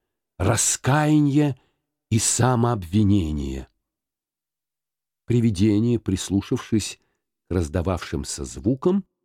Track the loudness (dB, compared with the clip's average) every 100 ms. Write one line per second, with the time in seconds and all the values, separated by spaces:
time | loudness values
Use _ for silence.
0 | _ _ _ _ -2 0 0 -2 0 2
1 | 4 4 4 2 0 -2 _ _ _ _
2 | _ 0 0 0 2 2 0 -2 -2 2
3 | 4 2 0 -4 -6 -8 -12 _ _ _
4 | _ _ _ _ _ _ _ _ _ _
5 | _ _ _ 2 2 2 2 4 2 0
6 | -2 -4 0 -2 -2 -6 -2 -2 -2 -12
7 | _ _ _ _ _ -4 -2 -2 -2 -4
8 | -4 -8 -6 -10 -10 -6 -4 -2 0 -2
9 | -4 _